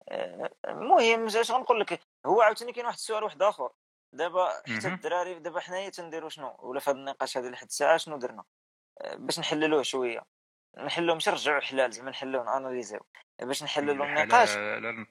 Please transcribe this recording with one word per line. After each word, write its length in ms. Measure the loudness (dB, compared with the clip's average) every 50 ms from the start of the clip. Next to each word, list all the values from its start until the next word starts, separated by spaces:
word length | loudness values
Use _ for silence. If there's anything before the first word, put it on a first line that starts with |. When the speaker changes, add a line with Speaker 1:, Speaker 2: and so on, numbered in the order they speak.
| _ -10
Speaker 1:
آه، 400 | -6 -6 -6 -6 -6 -8 -8 -8 -8 _ -10 -8
المهم، 580 | -8 -6 4 6 6 8 8 6 4 4 2
اش 260 | 0 2 2 2 2
غنقول 280 | 2 0 2 4 2 2
لك؟ 200 | 2 0 -2 -6 -6 _ _ _ 0
هو 160 | 4 6 8
عاوتاني 300 | 8 6 6 4 -2 -8
كاين 140 | -8 -6 -6
واحد 120 | -6 -6 -6
السؤال 260 | -6 -4 -4 -2 -2
واحد 180 | -4 0 2
آخر. 300 | 4 4 4 2 -4 -6 -6 _ _ _ _ _ _ _ -4
دابا 340 | -2 -2 0 2 2 2 2 0 -2
حتى 280 | -4 -4 -4 -2 -2 -2
Speaker 2:
مهم. 60 | -4
Speaker 1:
الدراري، 460 | -4 -2 -2 0 0 -2 -2 -6 -8
دابا 200 | -10 -6 -6 -6
حنايا 300 | -6 -6 -6 -6 -6 -6
تنديروا 400 | -8 -10 -10 -10 -8 -8 -8 -10
شنو؟ 260 | -10 -10 -10 -12 -12 -12
ولا 200 | -10 -6 -6 -2
في 100 | 0 0
هذا 80 | 0 0
النقاش 400 | -2 -6 -4 -4 -4 -2 -2 -4
هذا 120 | -4 -4
لحد 180 | -8 -10 -10 -10
الساعة 300 | -4 2 4 6 6 6
شنو 200 | 4 -2 -6 -6
درنا؟ 260 | -6 -8 -8 -10 -16 -20 _ _ _ _ _ _ _ _ _ -12
آه، 140 | -10 -10 -10
باش 240 | -8 -4 -4 -4 -2
نحللوه 440 | -2 -2 0 2 2 4 4 4 2
شوية. 380 | 2 0 0 -2 -2 -2 -4 -8 -12 _ _ _ _ _ _ _ _ _ -10
نحلوه 360 | -8 -4 -2 0 2 2 2
ماشي 160 | 2 2 0
نرجعوه 320 | 0 0 0 0 0 0
حلال، 300 | 0 0 0 0 0 0
زعما 180 | 0 -6 -10 -12
نحلوه، 340 | -10 -8 -6 -4 -4 -2 -2
ناناليزيوه. 600 | 0 -2 -2 -2 -4 -6 -6 -6 -6 -10 -12 -12 _ -20 -20 -20 _ _ -10
باش 220 | -6 -4 -4 -4 -4
نحللوا 420 | -2 -2 0 0 0 0 0 -2
Speaker 2:
نحلل 120 | 0 0 0
Speaker 1:
النقاش. 380 | 2 6 6 6 6 6 4
Speaker 2:
حلالا 500 | 0 -2 -2 -4 -4 -4 -6 -8 -8 -10 -6